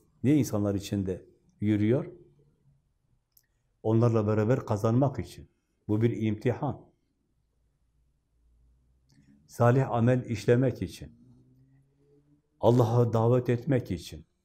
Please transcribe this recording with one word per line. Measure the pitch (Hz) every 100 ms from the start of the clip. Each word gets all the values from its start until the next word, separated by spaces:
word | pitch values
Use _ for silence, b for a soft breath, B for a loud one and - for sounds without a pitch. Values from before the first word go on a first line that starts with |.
| _ -
Niye | 117 151
insanlar | 120 104 101 98
içinde | - 101 92 90 - _ _ -
yürüyor? | 104 104 107 135 175 - - _ _ _ _ _ _ _ _ _ _ _ _ _ _ _
Onlarla | 110 113 120 113 104
beraber | 107 107 131 -
kazanmak | 107 113 120 139 -
için. | - - - _ _ _ -
Bu | 107
bir | 117 101
imtihan. | 107 107 127 113 143 - - _ _ _ _ _ _ _ _ _ _ _ _ _ _ _ _ _ _ _ _ _ _ b b b _
Salih | - 120 131 123
amel | 117 117 127 123
işlemek | 110 - 120 131 -
için. | 90 - - - - - _ _ _ _ _ _ _ _ _ _ _ -
Allah'a | 107 123 113 120 117
davet | 113 113 123 123
etmek | 120 - 131 117
için. | 87 - 78 - _